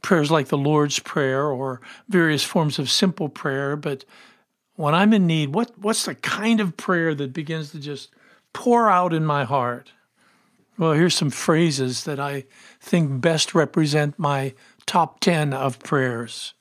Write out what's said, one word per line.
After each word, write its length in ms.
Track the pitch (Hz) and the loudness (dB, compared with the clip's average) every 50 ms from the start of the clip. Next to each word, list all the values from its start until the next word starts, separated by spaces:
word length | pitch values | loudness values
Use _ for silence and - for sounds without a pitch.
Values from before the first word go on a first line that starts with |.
prayers 300 | - - 196 165 147 143 | 2 2 2 2 2 2
like 160 | 160 156 139 - | 2 0 0 0
the 100 | - 143 | -2 -2
Lord's 400 | 139 147 151 151 147 147 143 - | 0 2 2 2 2 0 -2 -6
Prayer 480 | - - - 160 143 135 131 135 143 | -8 -6 -4 -2 -2 0 0 -2 -2
or 340 | 151 135 123 135 135 127 123 - - - - _ - | -2 -4 -4 -6 -8 -8 -10 -14 -20 -20 -20 _ 0
various 340 | 202 180 165 160 151 139 | 2 2 4 4 2 0
forms 380 | - - - 180 160 151 - - | -2 -2 0 0 0 0 -2 -4
of 100 | 143 - | -4 -2
simple 380 | - - - 185 165 - 165 143 | 0 2 2 0 0 -2 -8 -8
prayer, 480 | - - - 151 135 135 139 139 147 | -8 -6 -6 -4 -4 -2 -4 -4 -6
but 280 | 151 143 151 139 135 - _ - - - - _ _ _ _ _ _ _ _ _ | -6 -6 -8 -8 -8 -10 _ -20 -20 -20 -20 _ _ _ _ _ _ _ _ _
when 220 | - 160 147 151 | -4 0 2 4
I'm 160 | 175 196 214 | 4 6 6
in 160 | 226 208 185 170 | 6 6 4 4
need, 260 | 165 156 151 139 139 | 2 2 0 0 -2
what, 240 | 202 233 - - - | -2 -4 -4 -8 -6
what's 280 | 151 208 226 - - | -4 -2 -2 -2 -2
the 100 | - 143 | -6 -8
kind 420 | - - - - 202 202 226 233 220 | -6 -6 -6 -4 -2 0 2 2 2
of 180 | 214 180 156 | 2 -2 -4
prayer 380 | - - - 185 170 165 165 156 | -6 -4 -2 0 0 2 0 -2
that 180 | 139 143 135 | -2 -6 -6
begins 380 | 131 170 151 147 165 160 156 147 | -6 -10 -8 -6 -8 -8 -8 -10
to 80 | - 156 | -12 -14
just 320 | 139 147 143 131 - - _ _ _ _ _ _ _ _ | -12 -10 -12 -12 -14 -20 _ _ _ _ _ _ _ _
pour 380 | _ - - 247 240 240 233 214 | _ -4 0 2 4 4 4 4
out 240 | 190 180 180 180 165 | 4 4 2 2 0
in 100 | 160 156 | 0 0
my 200 | 156 147 143 135 | 0 0 0 0
heart? 480 | 107 139 135 123 120 120 123 - - _ _ _ _ _ _ _ _ _ _ _ _ _ _ _ _ _ | 0 0 -2 -2 -2 -6 -8 -12 -20 _ _ _ _ _ _ _ _ _ _ _ _ _ _ _ _ _
Well, 180 | - 170 165 151 | -2 0 2 4
here's 200 | 151 175 175 - | 4 4 4 4
some 160 | - 170 143 | 2 0 -2
phrases 720 | 120 - - - 165 156 175 165 143 135 131 127 127 120 | -2 -2 0 2 4 4 4 2 2 0 -4 -4 -4 -6
that 160 | - 160 147 135 | -8 -8 -8 -6
I 280 | 143 143 143 139 131 _ _ - - - - _ | -6 -6 -8 -8 -10 _ _ -20 -20 -20 -20 _
think 400 | - - - 175 165 139 135 131 | -6 0 0 2 2 0 -2 0
best 340 | 120 165 165 156 - - - | 2 2 2 2 -2 0 2
represent 640 | 175 151 147 - 175 156 147 143 151 147 147 143 - | 2 0 2 2 0 0 2 2 0 0 0 -2 -2
my 360 | 151 143 143 135 135 135 127 _ - - _ _ _ | -2 0 0 0 -2 -6 -8 _ -20 -20 _ _ _
top 340 | - - 185 165 151 - _ | 0 2 2 2 2 -2 _
ten 320 | - 196 175 160 151 147 | 0 2 2 2 0 0
of 260 | 135 135 135 135 120 - | -2 -2 -2 -4 -4 -4
prayers. 760 | - - 156 143 131 127 120 117 120 113 - - - - - _ | -6 -2 0 0 0 0 -2 -4 -8 -10 -12 -14 -14 -14 -16 _